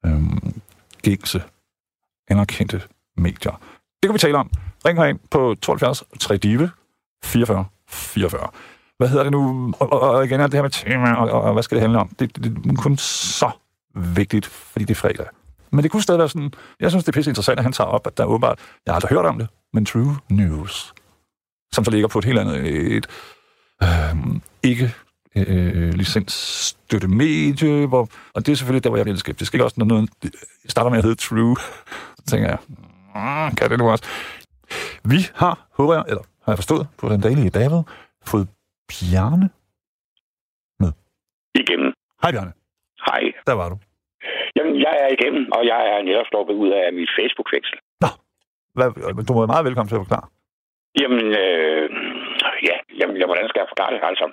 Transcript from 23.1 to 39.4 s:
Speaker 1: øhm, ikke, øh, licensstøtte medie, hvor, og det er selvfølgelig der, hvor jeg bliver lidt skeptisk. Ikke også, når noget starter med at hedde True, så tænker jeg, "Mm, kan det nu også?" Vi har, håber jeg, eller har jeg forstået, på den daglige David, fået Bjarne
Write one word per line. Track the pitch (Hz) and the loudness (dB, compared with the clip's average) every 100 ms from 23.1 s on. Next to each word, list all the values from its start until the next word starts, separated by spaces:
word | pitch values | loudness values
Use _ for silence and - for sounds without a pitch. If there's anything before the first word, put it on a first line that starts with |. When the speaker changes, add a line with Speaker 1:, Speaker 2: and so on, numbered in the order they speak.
| - - - _ _ _ _ | -16 -20 -20 _ _ _ _
Speaker 1:
øhm, | 90 85 78 80 64 - - _ | 2 2 0 -2 -2 -6 -8 _
ikke, | 135 120 123 - _ _ _ 101 | -2 0 -2 -4 _ _ _ -4
øh, | 98 92 87 87 85 | 0 2 0 0 0
licensstøtte | 85 95 110 101 - - - - - _ 107 92 | 0 0 -2 -4 -8 -8 -6 -6 -8 _ -2 2
medie, | 98 151 156 147 139 156 147 143 | 2 2 2 0 2 2 2 2
hvor, | 127 113 - - - | 2 0 -6 -10 -6
og | 120 | 0
det | |
er | 147 | 0
selvfølgelig | 127 131 | 0 0
der, | 123 | 2
hvor | 113 | 0
jeg | 107 | 0
bliver | |
lidt | 95 | -2
skeptisk. | - - - | -4 -6 -4
Ikke | 127 | 0
også, | 120 - | 0 2
når | 110 | 4
noget | 113 110 _ - - - _ - | 4 2 _ -12 -12 -20 _ -6
starter | - 120 | 0 2
med | 120 | 2
at | |
hedde | 107 113 | 2 0
True, | - 113 113 123 - - - - - - | -2 2 2 2 -4 -16 -18 -18 -18 -16
så | - | -4
tænker | - - | 0 0
jeg, | - - - - _ _ 98 | -2 -8 -20 -20 _ _ -10
"Mm, | 110 143 156 113 | -6 -4 -4 0
kan | 147 | 0
det | 120 | 2
nu | 117 | 2
også?" | 110 - - - - - _ _ - - - | 2 -2 -12 -14 -18 -20 _ _ -12 -12 -8
Vi | 104 147 180 - | 0 2 2 0
har, | 180 - _ - | 0 0 _ -2
håber | 147 | 2
jeg, | 165 151 | 2 0
eller | - - _ - | -6 -8 _ -4
har | |
jeg | 101 | -2
forstået, | 92 160 147 - | 0 -2 -2 -6
på | - | -2
den | 107 | 0
daglige | 110 139 101 | 2 2 2
David, | 101 127 165 160 - - _ - | 2 2 2 -2 -10 -20 _ -4
fået | 107 95 _ _ _ _ | -2 -2 _ _ _ _
Bjarne | - 90 92 104 170 | -8 0 2 2 2